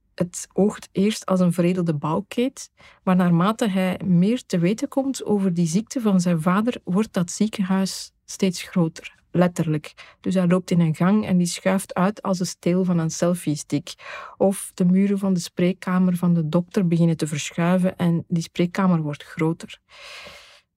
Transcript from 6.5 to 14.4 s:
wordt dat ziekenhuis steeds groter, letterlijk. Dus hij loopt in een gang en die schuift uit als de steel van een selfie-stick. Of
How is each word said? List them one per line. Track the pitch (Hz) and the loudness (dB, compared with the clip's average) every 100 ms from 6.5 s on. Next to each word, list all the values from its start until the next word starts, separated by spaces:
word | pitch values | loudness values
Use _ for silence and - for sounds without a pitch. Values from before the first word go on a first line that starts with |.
| 185 226 - | 2 0 -4
wordt | - 185 220 | -2 -2 0
dat | 196 175 | -2 -4
ziekenhuis | - 214 - 185 190 190 - - _ | -2 -2 -2 0 0 0 -6 -14 _
steeds | - - 190 180 | -18 -2 -2 -2
groter, | - 185 160 - - - _ | -4 0 0 -2 -16 -20 _
letterlijk. | 165 180 175 160 151 - - - _ | 2 2 2 -2 -2 -6 -18 -20 _
Dus | 190 | -4
hij | 185 175 | 0 2
loopt | 185 180 | 0 2
in | 170 | 2
een | 165 | 2
gang | 151 175 214 208 | 2 2 2 2
en | 180 | 2
die | 175 | 0
schuift | - 190 196 - | 0 -2 -2 -2
uit | - 180 208 | -2 0 -2
als | 202 185 | -4 -2
de | |
steel | 180 - 175 180 | -4 -4 0 0
van | 185 175 | 2 0
een | 160 | -2
selfie-stick. | - 175 175 - 147 - 147 - - - - - | 0 0 0 -2 -6 -4 -6 -6 -16 -16 -16 -18
Of | - | -2